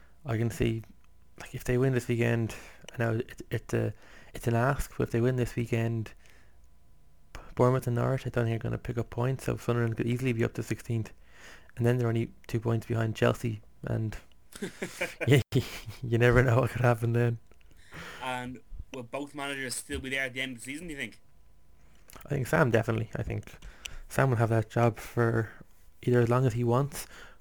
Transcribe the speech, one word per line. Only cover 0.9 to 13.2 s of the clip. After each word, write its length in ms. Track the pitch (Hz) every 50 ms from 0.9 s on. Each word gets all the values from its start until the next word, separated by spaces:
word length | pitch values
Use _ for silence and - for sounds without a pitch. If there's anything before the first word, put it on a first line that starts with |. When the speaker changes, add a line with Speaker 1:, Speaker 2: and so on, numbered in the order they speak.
| - - - - - - - - - -
Speaker 1:
like, 140 | - - -
if 100 | 127 -
they 140 | - 123 123
win 160 | 131 135 131
this 120 | 120 -
weekend, 480 | - 120 113 117 117 117 117 113 110 - - - - - - - - -
I 80 | - 117
know 100 | 113 110
it, 280 | 110 - - - - - -
it's 240 | 123 113 - - 117
a, 180 | 113 113 110 - - - - - - - - -
it's 120 | - -
an 80 | 120 117
ask, 380 | 117 120 139 139 - - - -
but 80 | - 123
if 60 | -
they 120 | - 117 117
win 140 | 127 131
this 200 | 123 120 - -
weekend, 560 | 123 120 - 117 117 117 117 117 113 110 - - - - - - - - - - - - - - - - - - - - - - - - - - - - - -
Bournemouth 320 | - 127 123 135 131 -
and 100 | 123 117
Norwich, 300 | 120 120 127 135 135 -
I 40 | 120
don't 140 | - 123 117
think 160 | 113 113 110
are 20 | -
gonna 160 | 117 113 110
pick 200 | - - 117 120
up 120 | 113 -
points, 340 | - 120 120 131 135 127 -
so 120 | 123 117
Sunderland 400 | 110 - - 120 120 117 113 110
could 100 | - 117
easily 260 | 117 123 120 131 131 117
be 120 | 113 117
up 80 | - -
to 80 | - 107
sixteenth. 480 | - 113 - - - 117 113 104 - - - - - - - - - - - - - -
And 100 | - 120
then 100 | 120 123 127
they're 100 | 120 113
only 200 | 113 113 117 - - - -
two 140 | - - 113
points 260 | 113 120 113 110 -
behind 300 | - 117 113 113 113 107
Chelsea, 460 | -